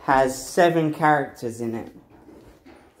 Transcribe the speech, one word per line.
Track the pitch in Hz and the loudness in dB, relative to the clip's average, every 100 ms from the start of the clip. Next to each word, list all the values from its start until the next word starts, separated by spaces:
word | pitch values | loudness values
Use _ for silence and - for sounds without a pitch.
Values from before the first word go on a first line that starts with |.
has | - 135 131 131 - | 0 2 2 -2 -4
seven | - 175 165 156 | 2 2 2 -2
characters | 151 156 151 139 - 120 113 | 0 2 2 -2 -8 -10 -8
in | 117 | -8
it. | 113 - - - - - - - _ - - _ - | -8 -10 -18 -20 -20 -20 -20 -20 _ -20 -20 _ -2